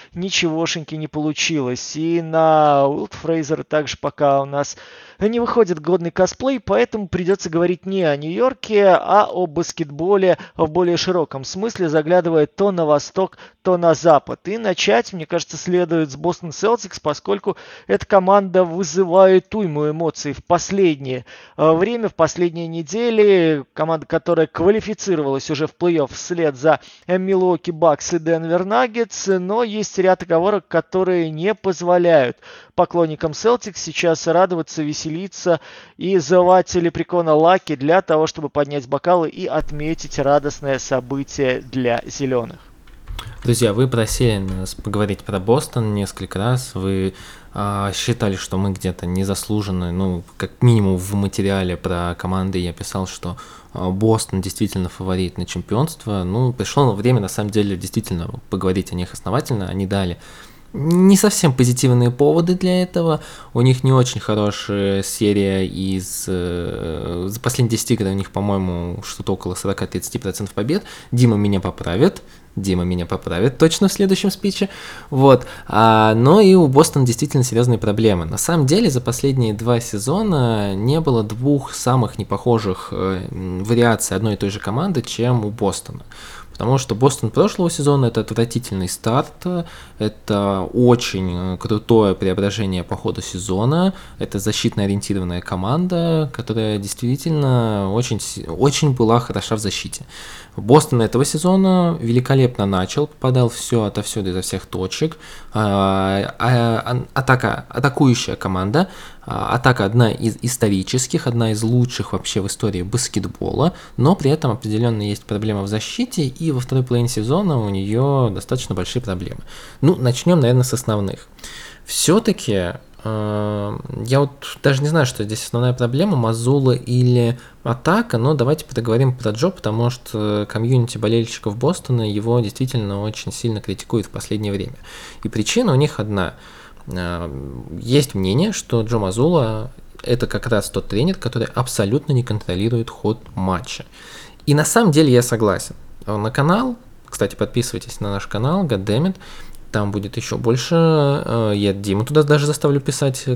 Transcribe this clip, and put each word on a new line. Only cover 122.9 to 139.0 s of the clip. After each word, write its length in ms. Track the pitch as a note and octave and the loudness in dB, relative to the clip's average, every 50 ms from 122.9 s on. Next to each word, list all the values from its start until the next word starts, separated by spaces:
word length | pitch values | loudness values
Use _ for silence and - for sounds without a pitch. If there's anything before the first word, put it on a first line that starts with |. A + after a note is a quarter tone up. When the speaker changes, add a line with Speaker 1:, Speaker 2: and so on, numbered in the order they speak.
| - - - | -20 -12 -8
Speaker 2:
э, 760 | A2 A2 G#2+ G#2+ G#2+ G#2+ G#2 G#2 G#2 G#2 G#2 G2+ G#2 A2 - - - - - A2 | -6 -4 -4 -4 -2 -2 -2 -2 -2 -4 -4 -4 -6 -6 -8 -8 -10 -8 -8 -4
я 140 | A#2 C3 C#3 | 0 2 2
вот 380 | C#3+ C3+ C3+ - - - - - - | 2 0 -2 -8 -16 -16 -12 -2 0
даже 200 | C#3+ C#3 C3 C#3+ | 0 2 2 0
не 60 | D3 | 2
знаю, 180 | D#3+ E3 C#3 | 2 2 2
что 180 | B2+ - - G#2+ | 2 0 -4 -6
здесь 180 | G2+ A2 - - | -6 -6 -8 -6
основная 300 | - - A#2+ B2 B2+ B2 | -4 -2 0 0 0 2
проблема, 440 | B2 B2 A#2 B2 C#3 F#3 G#3+ F#3 | 0 0 0 0 0 0 2 2
Мазула 560 | B2+ A#2 A2 A2+ A2+ A#2 B2 C#3 C#3+ C3+ C3 B2 | 2 2 2 0 0 2 2 2 4 4 4 2
или 680 | B2 - - B2 B2 B2 B2 B2 B2 A#2+ A#2 A#2 - - - - - - | 2 0 0 2 4 4 4 4 4 4 2 0 -2 -8 -16 -20 -8 -6
атака, 560 | A#2+ A#2 B2 - D#3+ F3+ A3 A#3 A#3 - A#2 | -4 -4 -2 0 2 2 2 0 0 -2 0
но 160 | A#2 C#3 D#3 | 0 2 2
давайте 320 | C#3+ D3+ C3 D#3 D#3+ - | 2 2 2 0 -2 -4
поговорим 500 | - - A#2+ A2+ A#2 A2 A#2+ C3+ C3 B2+ | -6 -6 -4 -2 0 2 2 2 2 0
про 140 | B2+ - A2+ | 0 -2 -4
Джо, 200 | G#2 A2 D3 F#3 | -2 0 0 -2
потому 380 | G3 - - A2 G#2+ A2 A#2+ A#2+ | -2 -2 -4 -4 -2 0 0 -2
что 580 | B2 - - - - A2 G#2+ G#2+ G#2 G#2+ G#2 - | -2 -4 -8 -8 -6 -4 -2 -2 0 -2 -2 -4
комьюнити 480 | - G#2+ A2+ A#2+ C3 B2+ A#2 A#2 - A2 | -4 -4 0 2 2 2 2 0 -2 -2
болельщиков 580 | A2+ G#2+ A2+ A#2 A2+ A2+ - - - A2 G2+ | -2 0 2 0 0 -2 -6 -8 -6 -6 -4
Бостона 460 | A#2 B2 C#3+ F#3 - - - B2+ A#2+ A2+ | -2 0 -2 -2 -2 -2 -2 -2 0 0
его 380 | G#2+ G2+ G#2 G#2 A#2 A#2+ A#2+ | -2 -2 -2 0 2 2 2
действительно 600 | A#2 G2+ - - C3 B2+ - A#2+ G#2+ G2+ G2+ G2+ | 2 0 -2 -4 -4 -2 -2 -2 -2 -2 -4 -4
очень 320 | G#2 G#2+ G#2+ - - - - | -4 -6 -6 -8 -10 -10 -8
сильно 300 | - - A#2 A2 G#2+ - | -6 -4 -4 -4 -4 -6
критикует 440 | - G2 - - - - A2+ G2 | -6 -8 -8 -6 -4 -2 -2 -2
в 40 | - | -4
последнее 420 | - - - - A2 G#2+ G#2+ G#2 G2 | -8 -10 -8 -6 -4 -4 -2 -4 -4
время. 240 | G2 - - C3 - - - - - - - - - - | -4 -6 -8 -10 -14 -18 -20 -20 -18 -18 -18 -16 -10 -10
И 80 | G#2+ | -6
причина 420 | - A2 G#2 - - A#3 B3+ G#3 C3+ | -4 -4 -4 0 0 0 2 4 4
у 40 | |
них 220 | C3 D3 D3 - - | 4 2 2 0 -4
одна. 360 | A2 G#2+ G#2 G2 F2+ - - - - - - - - - - - - | -4 -2 -2 -2 -2 -2 -4 -10 -16 -20 -20 -20 -20 -20 -20 -20 -14
Э, 440 | - - F2+ F2+ F2 F2 E2+ F2 E2 C#2 C2+ C#2 C#2 C2 B1 A#1+ - D#2 F2+ | -10 -6 -6 -4 -4 -4 -6 -6 -8 -8 -10 -10 -10 -12 -12 -12 -12 -12 -10
есть 340 | A2 A#2 B2 D3 C#3+ - - | -4 2 2 2 2 2 -2
мнение, 380 | G2 F#2+ F#2 G2 B2+ F3+ A3+ G3+ | -2 0 0 2 2 0 0 -2
что 300 | - - - - A#2 A2 | -6 -6 -4 -2 -2 0
Джо 160 | G#2+ A#2+ | 0 -2
Мазула — 720 | A2+ | -2